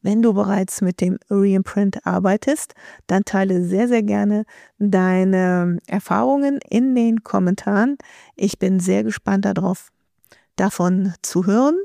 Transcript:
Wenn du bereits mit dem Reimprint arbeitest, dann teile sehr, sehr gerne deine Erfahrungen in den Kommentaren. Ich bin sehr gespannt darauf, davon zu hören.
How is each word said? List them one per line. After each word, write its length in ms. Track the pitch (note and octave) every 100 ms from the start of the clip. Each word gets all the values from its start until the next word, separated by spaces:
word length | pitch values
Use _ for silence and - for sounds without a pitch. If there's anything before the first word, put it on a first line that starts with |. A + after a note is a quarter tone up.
Wenn 200 | G3 G#3+
du 100 | A#3
bereits 480 | G3 G3 G3 F#3+ -
mit 180 | F3+ -
dem 200 | F3+ F#3 _
Reimprint 760 | G3+ G3 F#3+ - G#3 G3 - F#3
arbeitest, 680 | F3+ F#3 G#3 - D#4 - - - -
dann 180 | - F#3+
teile 400 | - G3 F#3+ F#3
sehr, 240 | F3 F#3+ A#3+
sehr 140 | A#3
gerne 440 | G#3 G#3 G#3 G#3 A3 - - _
deine 960 | G#3 F#3+ F#3 F#3 F#3+ F#3+ F#3 F3+ F3 F3
Erfahrungen 720 | - G3 - F#3+ B3+ C#4 C#4 C#4 -
in 280 | A#3 C4
den 280 | B3+ A#3 A3+
Kommentaren. 760 | - G3 F3+ G3+ - G3+ A#3+ C#4+ - - -
Ich 220 | - G3 -
bin 220 | F#3+ F#3+
sehr 240 | F3+ G3
gespannt 420 | G#3+ - - G3
darauf, 460 | G3 F#3+ F#3 F#3 - _ _ _ _ _ _
davon 580 | - F#3+ - F3+ F#3 G3 E3+
zu 240 | - F3
hören. 320 | F#3 G#3+ C#4 F4